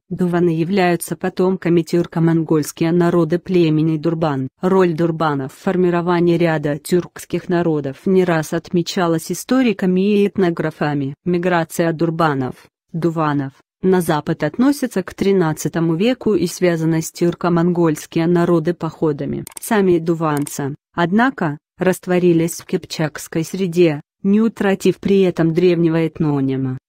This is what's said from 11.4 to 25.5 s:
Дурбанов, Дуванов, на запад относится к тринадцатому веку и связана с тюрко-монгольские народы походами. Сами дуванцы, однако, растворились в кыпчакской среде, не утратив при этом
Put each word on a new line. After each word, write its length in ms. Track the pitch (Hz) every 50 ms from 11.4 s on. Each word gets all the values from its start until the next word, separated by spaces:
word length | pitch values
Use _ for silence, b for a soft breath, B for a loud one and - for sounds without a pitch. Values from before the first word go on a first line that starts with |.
| 175 185 175 170 160 - - - 170 165
Дурбанов, 640 | 165 147 170 170 165 165 170 156 139 135 127 123 - - - _ _ _ _ _ -
Дуванов, 580 | 165 160 170 160 165 156 151 143 143 135 135 - _ _ _ _ _
на 200 | - 185 185 185
запад 400 | 170 170 160 147 - - 160 -
относится 600 | 160 147 - - 247 285 277 - 254 233 - 196 180
к 100 | - -
тринадцатому 800 | - 185 196 196 185 170 156 151 - - 156 - 170 165 165 165
веку 400 | 160 208 247 254 - - 220 208
и 140 | - 175
связана 560 | 170 - - 185 175 170 160 160 160 160 160 160
с 80 | -
тюрко-монгольские 1120 | - - 175 175 165 - - 175 170 170 165 180 175 175 170 160 151 - - - - 165 165
народы 480 | 170 175 170 170 175 175 165 156 170 170
походами. 720 | - 165 160 - - 170 156 147 139 143 143 143 - 160 - - -
Сами 380 | - - 233 202 196 185 175 165
дуванцы, 760 | 165 175 170 160 165 156 147 143 147 - - - 143 135 151 - _ _ -
однако, 640 | 170 175 170 190 220 240 269 262 - 185 151 143 - _ _ _
растворились 840 | - 175 185 180 - - 180 180 180 180 180 165 165 165 170 - -
в 40 | -
кыпчакской 760 | - 185 175 - - - - 160 147 - - - - - 165 160
среде, 580 | - - 185 196 175 165 180 175 160 147 147 - _ _ _ -
не 180 | 196 202 214
утратив 560 | 226 226 - - 214 196 196 190 - 190 170
при 240 | - - - 202 196
этом 320 | 190 175 170 - 165 165